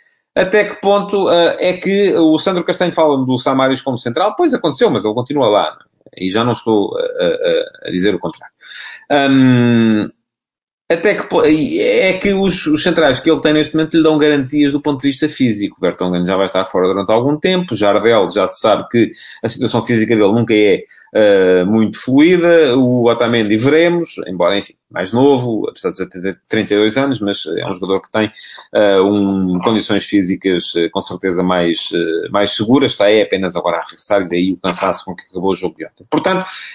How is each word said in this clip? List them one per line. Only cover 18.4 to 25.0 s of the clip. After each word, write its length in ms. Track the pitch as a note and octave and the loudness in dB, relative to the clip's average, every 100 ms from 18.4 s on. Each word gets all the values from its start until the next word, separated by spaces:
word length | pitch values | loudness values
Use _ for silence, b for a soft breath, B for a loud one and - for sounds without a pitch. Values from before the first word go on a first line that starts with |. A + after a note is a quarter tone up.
| F#2 | -2
se 120 | - | -2
sabe 260 | A2+ G2+ G2+ | 0 0 0
que 220 | A#2+ F2+ B B B | 0 0 B B B
a 60 | A#2+ | -8
situação 340 | - A#2 A#2 | -4 -2 -2
física 320 | A2 A2+ A2 | 0 -2 0
dele 200 | A2+ G2+ | 2 2
nunca 200 | A#2 A2+ | 2 0
é, 300 | G#2+ G#2 F2+ - B B G#2+ | 2 2 2 -2 B B 2
eh, 480 | G#2 G2 F#2 F#2 | 4 4 4 2
muito 340 | F#2 A2 G#2+ - | 2 2 0 -2
fluida. 800 | - C3+ E3 F3 E3+ E3+ C#3+ B2+ | 0 4 4 4 4 4 4 2
O 280 | B2 B2 A#2 | 2 2 2
Otamendi 500 | A#2 A#2+ A#2+ G#2 G#2+ | 2 0 0 0 0
veremos, 600 | C3 D#3 F3 F3 D#3+ - - | 2 4 2 0 -4 -10 -10
embora, 300 | F2+ F2 G2 | -2 0 0
enfim, 160 | - _ _ | -6 _ _
mais 240 | E2+ | -8